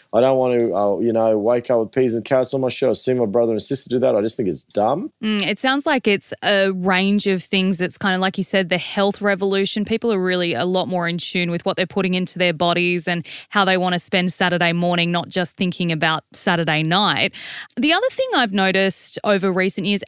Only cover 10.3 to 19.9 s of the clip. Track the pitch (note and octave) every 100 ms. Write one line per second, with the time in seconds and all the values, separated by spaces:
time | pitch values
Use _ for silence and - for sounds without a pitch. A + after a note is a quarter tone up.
10.3 | F3+ F3 B2 F3+ F#3 E3+ F3+ E3+ F3 -
11.3 | F#3 F3 E3+ - F3+ F#3 - F#3 F3+ F#3
12.3 | - F3+ D#3+ F3 F3 F3 F3+ E3 E3+ -
13.3 | - - G#3 F#3+ F#3 F3+ F3 - F#3+ F3+
14.3 | - F#3 F3 E3+ E3+ F3 F3 E3+ F3 D#3+
15.3 | - E3+ - F#3 - F3 D#3+ D#3+ D#3+ -
16.3 | - - F3 D#3+ D#3 D#3+ F3 G#3 C#3 A#2+
17.3 | - - - - - D4 E4+ B4+ - C5
18.3 | F#4 A#3+ G3 F#3+ F#3+ F#3+ - - - -
19.3 | G3 F#3+ F#3 F#3 - G#3